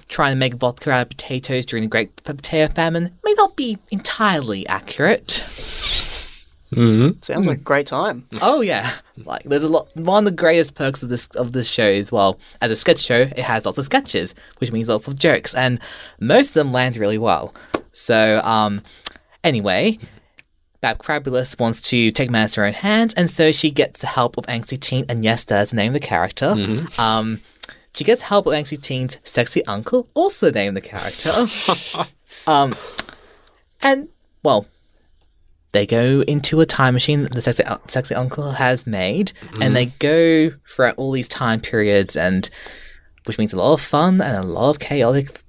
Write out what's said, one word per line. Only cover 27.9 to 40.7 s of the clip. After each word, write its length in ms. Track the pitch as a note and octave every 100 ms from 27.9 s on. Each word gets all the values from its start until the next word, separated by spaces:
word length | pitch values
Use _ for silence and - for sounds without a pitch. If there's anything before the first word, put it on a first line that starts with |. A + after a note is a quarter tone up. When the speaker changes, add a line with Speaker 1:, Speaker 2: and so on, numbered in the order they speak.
Speaker 1:
she 80 | -
gets 200 | D3+ B3
help 220 | - G3+ F#3+
of 60 |
Angsty 280 | D3+ C#3 D3
Teen's 360 | - C3 C3 -
sexy 420 | - - A#2+ - -
uncle, 420 | G#2 - B3+ -
also 360 | D4 F#4 - D3+
name 240 | G#2+ G2+
the 60 | F#2+
character. 680 | - G2+ - - D#3+ G3 A#3+ - - E3+ - E3+ D#3+
Speaker 2:
<laughs> 80 | _ _ - -
Speaker 1:
Um, 280 | D3 C3+ A2+ - - - - _ _ _ _ _ _
and, 260 | C#4 C4+ D#4 _ _ _
well, 240 | D3 G#3 G#3 _ _ _ _ _ _ _ _ _ -
they 140 | G#2 G2+
go 360 | A#2 B2 C#3 -
into 320 | D3 - D#3+
a 60 | D#3
time 280 | - C3
machine 280 | B2 - D3
that 100 | C#3
the 100 | B2
sexy, 220 | B2 -
uh, 140 | - - -
sexy 260 | C3 B2+
uncle 380 | C#3 B2+ D3+ C#3+
has 340 | C3+ B2+ B2+ -
made, 460 | G2+ F#2 D#3 G3 - -
Speaker 2:
Mm-hmm. 160 | -
Speaker 1:
and 140 | C3 B2+
they 100 | B2
go 640 | - C#3+ E3 E3 D#3+ D#3+ D#3
throughout 260 | -